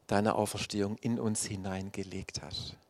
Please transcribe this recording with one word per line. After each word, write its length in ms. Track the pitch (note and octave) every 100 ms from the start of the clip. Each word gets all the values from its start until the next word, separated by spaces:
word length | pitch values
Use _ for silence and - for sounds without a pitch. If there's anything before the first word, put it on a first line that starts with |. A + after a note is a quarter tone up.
| -
deiner 280 | G2+ G#2+ -
Auferstehung 600 | G#2 G#2 - G#2 G2+ A2
in 220 | A#2 A#2
uns 260 | A2+ G#2+ -
hineingelegt 960 | G2+ G2 F#2+ G2 G2 F#2+ F#2+ - -
hast. 360 | C#2+ - - - _